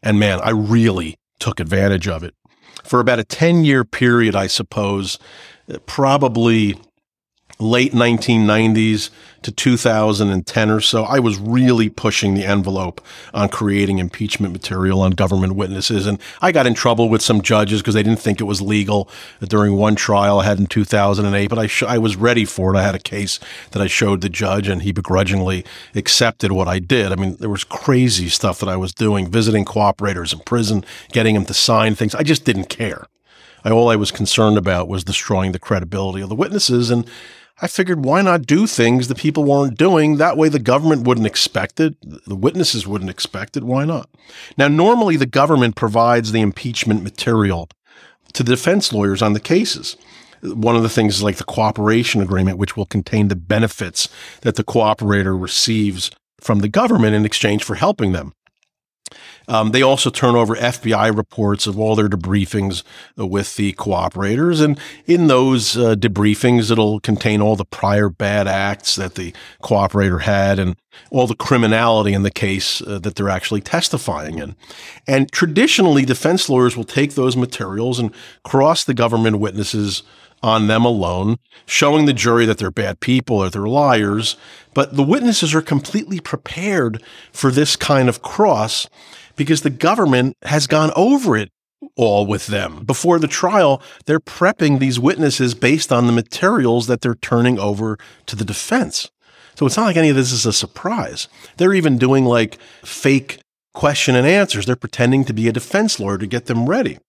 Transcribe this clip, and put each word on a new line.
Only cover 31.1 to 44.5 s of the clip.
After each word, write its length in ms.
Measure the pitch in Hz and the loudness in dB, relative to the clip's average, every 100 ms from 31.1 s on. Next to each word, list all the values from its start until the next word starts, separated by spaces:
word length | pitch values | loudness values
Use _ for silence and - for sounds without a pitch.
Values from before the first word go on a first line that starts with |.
getting 240 | 127 110 107 | 0 2 0
them 100 | 95 | 0
to 80 | |
sign 400 | - - 113 110 | -2 2 2 2
things. 220 | 107 110 - | 0 -2 -2
I 80 | |
just 200 | 151 156 | 0 0
didn't 240 | - 98 92 | -2 -4 -6
care. 380 | - 113 - - _ _ _ - _ | -8 -8 -8 -16 _ _ _ -20 _
I, 80 | 101 | 0
all 180 | 113 120 | 2 4
I 80 | 113 | 2
was 140 | 101 | 0
concerned 480 | - 104 - 110 107 | -4 -2 2 4 2
about 300 | 92 90 87 | 2 -2 -2
was 160 | 98 | -6
destroying 480 | 87 95 - 98 95 | -6 -6 -2 -2 -2
the 80 | 90 | -4
credibility 600 | - 98 87 95 95 95 | -4 -4 -4 -6 -6 -6
of 80 | 98 | -8
the 60 | |
witnesses, 560 | 110 190 202 190 120 120 | -4 -2 -2 0 0 2
and 180 | 120 117 - - - _ _ | -2 -2 -12 -20 -20 _ _
I 60 | 175 | -8
figured, 360 | - 185 170 | -4 -2 -2
why 160 | 135 165 | 0 2
not 260 | 196 175 123 | 2 0 2
do 200 | 151 214 | 2 2
things 400 | - 117 127 123 | 2 2 4 0
that 100 | 131 | -2
people 280 | 151 147 | -2 0
weren't 340 | 143 139 139 107 | 2 2 0 2
doing? 380 | 165 175 151 147 | 2 4 2 2
That 200 | 160 151 | 2 2
way 120 | 156 | 2
the 100 | 147 | 2
government 480 | 113 131 156 151 120 | 2 2 2 2 2
wouldn't 220 | 120 110 | 2 0
expect 500 | - - - - - | 0 -2 -2 -6 -2
it. 160 | 160 151 | -2 -2
The 320 | - 78 - | -18 -20 -12
witnesses 500 | 98 117 165 175 117 | -2 -2 0 -2 -2
wouldn't 260 | 92 104 92 | -4 -6 -6
expect 460 | 90 - 196 104 147 | -8 -10 -8 -8 -8
it. 60 | |
Why 220 | 120 131 | -4 -2
not? 260 | 147 160 - _ _ - - | -2 -4 -8 _ _ -20 -16